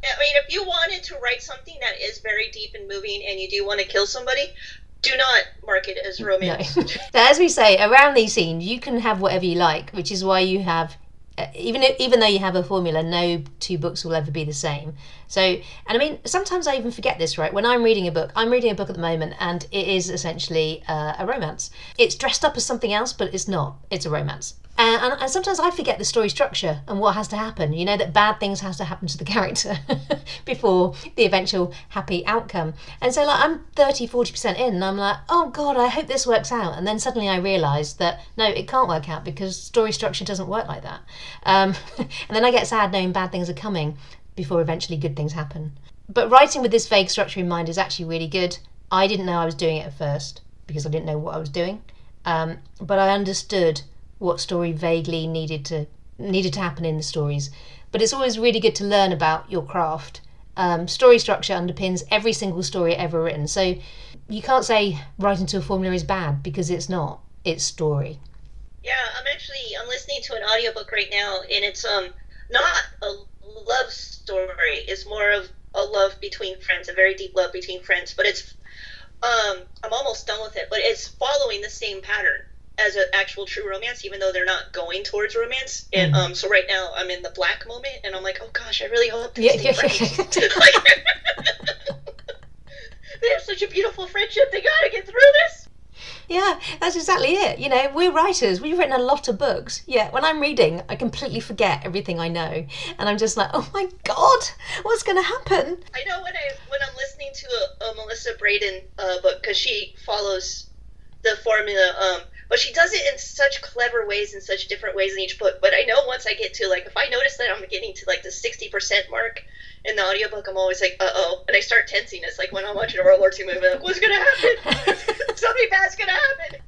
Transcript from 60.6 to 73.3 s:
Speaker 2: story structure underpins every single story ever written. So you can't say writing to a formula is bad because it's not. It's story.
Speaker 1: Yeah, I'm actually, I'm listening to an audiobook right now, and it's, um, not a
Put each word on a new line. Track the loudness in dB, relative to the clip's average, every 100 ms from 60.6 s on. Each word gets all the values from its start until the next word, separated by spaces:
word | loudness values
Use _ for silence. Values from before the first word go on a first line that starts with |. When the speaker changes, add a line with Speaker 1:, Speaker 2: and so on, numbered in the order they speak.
| 0 0 -2
Speaker 2:
story | 6 10 10
structure | 8 -2 0
underpins | -2 -2 -2 -2 -2 0
every | 0 2
single | -2 -2 -4
story | -4 0 0 2
ever | 0 0
written. | -2 -2 -4
So | 0 0 0 -6 -16 -16 -16 -10
you | -8
can't | 2 2
say | 4 4 4 0 -8 -2
writing | 0 2 0
to | -2
a |
formula | -2 0 0 -2
is |
bad | -2 -2 0 -2
because | -4 -4 -2
it's | -2 -2
not. | -2 -2 -6 -16 -8
It's | -4 -2
story. | -4 -2 0 0 -2 -8 -16 -20 -18 -16 -16 -12
Speaker 1:
Yeah, | -4 -2 -2 -6
I'm | -6
actually, | -6 -8 -10 -10 -10
I'm | -8
listening | -8 -6 -8
to | -6 -8
an |
audiobook | 0 0 0 -4 -6
right | -4 -2
now, | -2 -2 -4
and | -4 -2 -2
it's, | -4
um, | -2 -2 -2 -10 -18 -16 -4
not | 0 2 0 -4 -8
a | -10 -10 -14